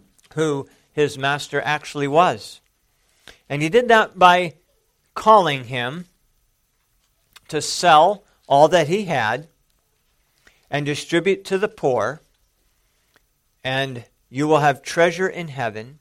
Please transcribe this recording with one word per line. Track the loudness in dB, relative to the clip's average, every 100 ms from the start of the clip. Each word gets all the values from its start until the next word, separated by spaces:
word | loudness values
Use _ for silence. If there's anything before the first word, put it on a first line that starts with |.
| _ _ _
who | -6 -4 -4 -8 _ _
his | -4 -4 -2
master | -4 -4 -6 -6
actually | -4 -6 -8 -8 -2
was. | 2 0 -2 -10 -20 _ _ _ _ _ _ -20 _ -10
And | -6
he | 0
did | 0 4
that | 4 2 4
by | 4 4 0 -10 _ _ _ _ _
calling | -2 4 4 4 -2
him | -6 -8 -8 -8 -14 _ _ _ _ _ _ _ _ _ _ _ _ _ -10
to | -8
sell | -6 0 6 6 6 0 _ _ 0
all | 4 6
that | 4 0
he | -2
had | -4 -4 -2 -4 -8 _ _ _ _ _ _ _ _ _ _ _ _
and | -6 -6
distribute | -8 -4 -2 0 -2
to | -4 -4
the | -4
poor, | -4 -2 -2 -2 -6 _ _ _ _ _ _ _ _ _ _ _ _ _ _
and | -8 -6 -6 -10 -18 _ _
you | -6 0
will | 2
have | 2 0
treasure | -4 0 0 0 -6
in | -6 -12
heaven. | -8 -8 -8 -14 -20